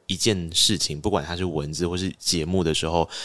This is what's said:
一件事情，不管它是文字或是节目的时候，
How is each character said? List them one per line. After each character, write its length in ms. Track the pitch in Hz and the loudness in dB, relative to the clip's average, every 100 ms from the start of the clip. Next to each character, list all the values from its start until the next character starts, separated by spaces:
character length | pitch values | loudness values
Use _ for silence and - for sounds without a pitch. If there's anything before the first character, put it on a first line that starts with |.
| - | -6
一 80 | |
件 360 | 95 113 95 85 | -2 0 0 0
事 240 | - - 95 | 2 2 2
情， 240 | - 76 | -2 -2
不 80 | 104 | 0
管 160 | 95 | 0
它 100 | 73 | -2
是 120 | 87 92 | -4 -2
文 260 | 76 73 | -2 -4
字 160 | 78 85 | -2 -2
或 80 | 90 | 0
是 160 | 92 - | -4 -4
节 260 | - 87 | -2 0
目 180 | 78 92 | 2 2
的 120 | 80 | 2
时 100 | 76 | 2
候， 240 | 80 85 80 - | 2 2 2 -2